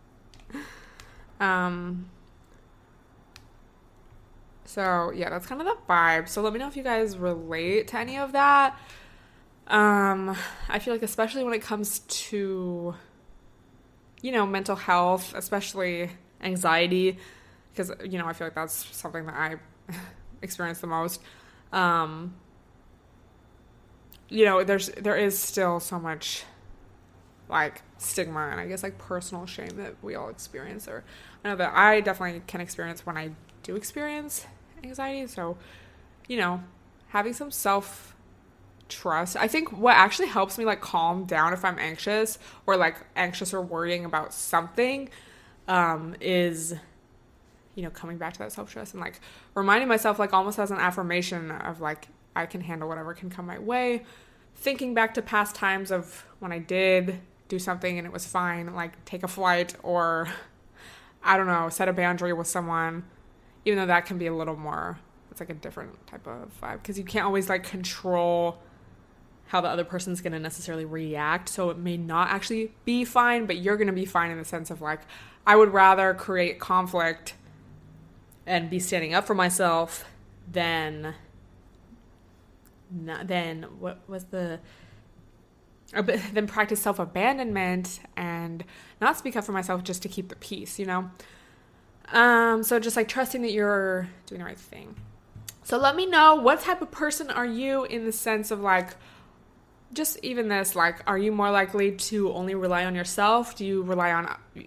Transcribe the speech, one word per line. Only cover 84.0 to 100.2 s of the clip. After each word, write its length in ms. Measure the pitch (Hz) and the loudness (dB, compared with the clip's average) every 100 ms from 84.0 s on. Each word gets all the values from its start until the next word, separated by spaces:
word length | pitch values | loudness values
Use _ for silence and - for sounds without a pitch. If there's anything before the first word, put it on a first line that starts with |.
| - | -12
was 160 | 190 180 | -14 -10
the, 340 | 185 175 165 - - - - - - - _ _ _ _ _ - | -6 -6 -8 -14 -20 -20 -20 -20 -20 -20 _ _ _ _ _ -8
uh, 80 | 196 | -4
but 180 | 202 226 208 | 0 0 -2
then 140 | 208 208 | -2 -2
practice 340 | 220 208 208 | 0 0 0
self-abandonment 1200 | 208 196 165 185 226 269 240 196 185 180 180 - - - | 0 -2 -2 0 0 0 -2 -2 0 -2 -4 -10 -14 -8
and 480 | 175 170 170 165 170 - - - | -6 -6 -6 -10 -14 -18 -18 0
not 180 | 233 - | 2 2
speak 180 | 269 240 | -2 -4
up 80 | |
for 80 | 202 | -4
myself 320 | 190 185 180 | -4 -2 -4
just 180 | 180 180 | -4 -6
to 80 | 185 | -8
keep 200 | - 185 | -8 -10
the 60 | - | -12
peace, 420 | - 202 196 - | -12 -12 -10 -6
you 60 | 190 | -2
know? 260 | 185 185 - - - - - _ - _ - - | -2 -4 -10 -20 -20 -20 -20 _ -20 _ -20 2
Um, 520 | 233 240 233 226 226 | 6 8 8 6 4
so 160 | 220 240 | 4 2
just, 160 | 226 233 | 2 0
like, 120 | 220 | 0
trusting 340 | 262 254 254 | 0 -2 -2
that 100 | 233 | 0
you're 580 | 208 208 202 190 185 180 - - | 2 2 2 2 -2 -4 -12 -16
doing 140 | 190 | -12
the 60 | 175 | -12
right 140 | - | -14
thing. 360 | - - - - - - _ - - - | -18 -18 -18 -16 -18 -20 _ -20 -18 -14
So 140 | - 240 | -4 2
let 180 | 277 302 | 4 4
me 100 | 370 | 4
know, 300 | 330 311 311 | 10 10 10
what 260 | 240 320 | 8 4
type 200 | - 359 | 2 -2
of 100 | 311 | -4
person 380 | - 302 294 285 | -2 -2 -2 -4
are 160 | 269 240 | -2 -2
you 380 | 226 269 269 254 | -2 0 0 -2
in 200 | 233 226 | -4 -4
the 60 | |
sense 400 | 220 233 214 214 | -4 -2 -2 -2
of, 100 | 208 | -2
like, 340 | 202 185 180 - - - - - - _ _ _ - | 4 4 2 -8 -20 -20 -20 -20 -20 _ _ _ -12
just 240 | 254 311 - | -4 -4 -4